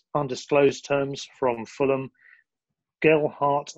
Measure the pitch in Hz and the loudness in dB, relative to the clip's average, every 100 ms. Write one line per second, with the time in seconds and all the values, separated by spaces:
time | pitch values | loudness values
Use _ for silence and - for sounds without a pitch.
0 | _ 147 139 127 - 147 139 131 - 143 | _ -6 -4 -6 -2 4 4 2 -4 -4
1 | 139 139 - - 131 117 107 - 139 135 | -4 -8 -14 -4 -4 -2 -8 -4 -2 -2
2 | 131 _ _ _ _ _ _ _ _ - | -4 _ _ _ _ _ _ _ _ 0
3 | 156 156 147 - 143 143 147 | 4 4 2 -2 -2 -2 -4